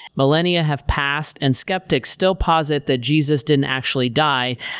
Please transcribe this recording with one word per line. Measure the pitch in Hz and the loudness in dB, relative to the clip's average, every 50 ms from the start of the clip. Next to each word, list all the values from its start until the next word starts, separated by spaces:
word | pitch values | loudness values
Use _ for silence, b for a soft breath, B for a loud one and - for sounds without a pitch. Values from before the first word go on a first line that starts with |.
| B B B | B B B
Millennia | - 135 139 151 165 175 180 175 170 156 | 0 2 2 4 2 2 2 0 0 0
have | 151 143 135 - | 0 -2 -2 -2
passed, | - - 151 139 139 143 151 151 - - - | -2 -2 0 0 -2 -2 -2 -2 -4 -4 -2
and | 143 135 127 | 0 0 0
skeptics | - - - 190 180 - - 170 127 - - | 0 -2 -4 -4 -4 -2 0 0 0 0 -2
still | - - 190 190 185 | -2 0 0 0 0
posit | - - 170 165 160 151 147 151 139 - | 0 0 2 2 2 2 0 -2 -2 0
that | - 135 | -2 -2
Jesus | 123 117 127 151 156 139 143 151 139 | -2 0 0 2 2 2 2 0 0
didn't | - - 147 139 139 | 2 2 2 2 2
actually | 135 131 131 - - - 135 127 123 | 0 -2 -4 -4 -2 -2 -2 -2 0
die, | 113 143 156 151 139 127 123 127 123 B B B B | 0 0 0 2 2 0 0 -2 -4 B B B B